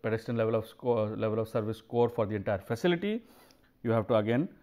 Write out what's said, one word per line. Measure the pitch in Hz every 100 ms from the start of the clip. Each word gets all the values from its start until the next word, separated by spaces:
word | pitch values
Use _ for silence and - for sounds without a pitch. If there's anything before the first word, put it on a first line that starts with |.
pedestrian | 113 110 - 117
level | 110
of | 113 107
score, | - 127 117 107 107
level | 110 110
of | 110
service | 120 107 110
score | - 120 117
for | 117 107
the |
entire | 107 95 98
facility, | - 117 180 170 196 226 - - - _ _ _
you | 120
have | 113 104
to | 113
again | 107 120 185 -